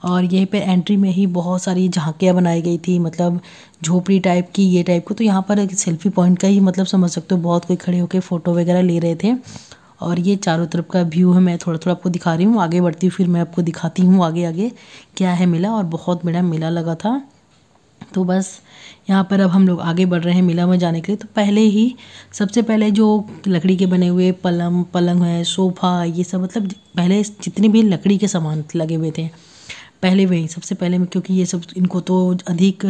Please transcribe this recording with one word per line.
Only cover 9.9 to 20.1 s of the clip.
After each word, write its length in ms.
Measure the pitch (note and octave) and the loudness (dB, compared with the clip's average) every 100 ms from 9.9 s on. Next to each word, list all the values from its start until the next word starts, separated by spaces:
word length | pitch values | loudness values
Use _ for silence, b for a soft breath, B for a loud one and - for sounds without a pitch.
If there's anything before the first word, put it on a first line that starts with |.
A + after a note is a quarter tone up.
| B | B
और 180 | E3+ F3 | -4 -2
ये 180 | F3+ G3 | 0 0
चारों 300 | G3 E3 E3+ | 0 -2 -2
तरफ 200 | E3 E3 | -4 -2
का 100 | F#3 | -2
view 300 | E3+ E3 F3+ | -2 2 4
है, 80 | F3+ | 4
मैं 160 | F3+ E3+ | 4 0
थोड़ा 200 | - D#3+ | -4 -6
थोड़ा 140 | F#3+ | -4
आपको 180 | F3 F#3 | -4 -4
दिखा 240 | F3 F3 | -4 -2
रही 120 | E3 F#3+ | 0 2
हूँ। 160 | A3+ | 2
आगे 180 | E3+ E3+ | 0 0
बढ़ती 260 | F3 D#3 F#3 | 0 0 -2
हूँ, 60 | |
फिर 140 | F3 F3+ | 0 0
मैं 140 | E3+ | 0
आपको 220 | E3 E3+ | -2 -2
दिखाती 400 | E3+ E3 E3+ - | -4 -4 -6 0
हूँ 220 | F3+ F#3+ | 4 4
आगे 200 | E3+ E3 | 2 0
आगे 260 | E3+ E3 A3+ A#3+ B B B - | -4 -4 -6 -6 B B B -4
क्या 160 | F#3 | -2
है 140 | F3 F3+ | 2 2
मेला। 260 | E3 F#3+ | 2 0
और 120 | A3+ | -2
बहुत 400 | F3+ D#3+ - F3 E3+ | -4 -6 -4 -4 -2
बड़ा 160 | E3+ | -2
मेला 280 | F3+ D#3+ D#3+ | -2 -2 -4
लगा 240 | E3+ E3 | -4 -4
था। 260 | E3 G#3 C4 C#4 _ _ _ _ _ _ _ - | -4 -4 -4 -6 _ _ _ _ _ _ _ -10
तो 100 | - | -4
बस, 240 | F#3 F#3 F#3+ - B B B B - | -2 -2 -4 -10 B B B B -2
यहाँ 160 | G3 F#3 | -2 0
पर 100 | G3 | 2
अब 100 | F#3+ | 2
हम 180 | F#3 F#3+ | 4 4
लोग 120 | E3+ | 2
आगे 260 | E3+ E3+ | -2 0
बढ़ 160 | F#3 | 0